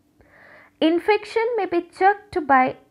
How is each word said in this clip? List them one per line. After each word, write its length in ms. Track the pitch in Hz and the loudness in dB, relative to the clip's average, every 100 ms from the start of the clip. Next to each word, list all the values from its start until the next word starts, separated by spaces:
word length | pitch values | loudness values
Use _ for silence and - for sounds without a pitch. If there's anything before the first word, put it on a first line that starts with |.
| _ _ _ _ - - _ - | _ _ _ _ -20 -20 _ -2
infection 640 | 311 339 - 415 427 440 453 453 | 0 0 0 -2 -2 -4 -2 -2
may 80 | |
be 240 | 370 349 349 - | -2 -4 -4 0
checked 480 | 370 403 - 359 277 | 2 0 -4 -6 0
by, 300 | 262 254 - _ | 2 2 -4 _